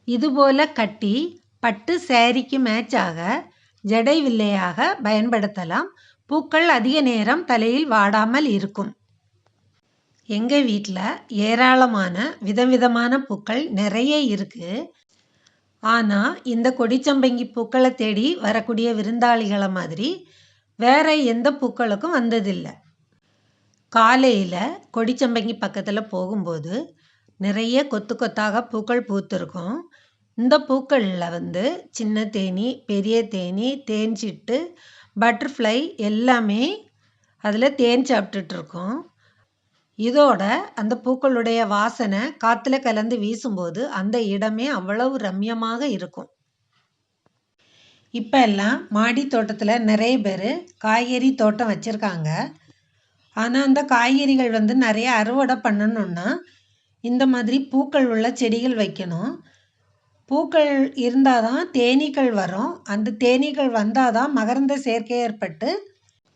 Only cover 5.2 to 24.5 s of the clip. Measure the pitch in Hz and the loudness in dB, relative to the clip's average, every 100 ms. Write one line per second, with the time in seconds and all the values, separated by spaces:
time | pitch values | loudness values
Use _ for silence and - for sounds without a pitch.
5.2 | 226 233 202 208 170 190 381 - _ _ | 2 0 -2 -4 -4 -4 -4 -10 _ _
6.2 | - 302 285 311 339 269 226 302 262 233 | -4 -4 0 2 4 4 2 2 2 2
7.2 | 214 302 339 240 226 254 311 220 202 214 | 0 0 0 0 2 0 2 2 4 4
8.2 | 220 262 294 202 196 202 202 - _ _ | 2 2 0 0 -2 -6 -8 -10 _ _
9.2 | _ _ _ _ _ _ _ _ _ _ | _ _ _ _ _ _ _ _ _ _
10.2 | - 208 233 285 254 208 202 185 202 349 | -8 -4 0 2 2 0 -4 -6 -6 -6
11.2 | - 214 214 226 254 254 254 214 185 175 | -6 -2 0 4 6 6 6 4 -2 -2
12.2 | 269 330 202 208 247 254 247 233 240 269 | -4 -4 -2 0 4 4 4 2 2 0
13.2 | 269 196 - 233 320 202 208 208 262 302 | -2 -6 -4 -4 -2 -2 -2 0 2 2
14.2 | 269 202 196 240 170 214 339 _ _ _ | 0 -2 -6 -10 -10 -8 -10 _ _ _
15.2 | _ _ _ _ _ _ 220 233 220 202 | _ _ _ _ _ _ 0 2 2 2
16.2 | 233 359 254 226 247 254 226 254 277 277 | 0 -2 -4 0 0 0 0 2 2 4
17.2 | 262 247 240 - 226 254 254 254 220 202 | 4 2 -4 -6 -2 2 2 2 -2 0
18.2 | 254 349 202 220 220 220 233 220 208 233 | 0 -2 -2 -2 -2 -2 0 -2 -2 2
19.2 | 240 233 214 202 196 185 175 156 247 370 | 4 4 2 0 0 -2 -6 -4 -4 -6
20.2 | - _ _ _ _ - 233 277 320 311 | -10 _ _ _ _ -2 4 4 4 2
21.2 | 254 233 262 285 247 240 233 202 311 320 | 0 0 0 0 -4 -2 -4 -2 -2 -2
22.2 | 233 226 202 180 151 - _ _ _ _ | 0 -2 -2 -4 -8 -16 _ _ _ _
23.2 | _ _ _ _ _ _ _ 233 226 262 | _ _ _ _ _ _ _ 4 6 6
24.2 | 262 214 185 | 6 4 0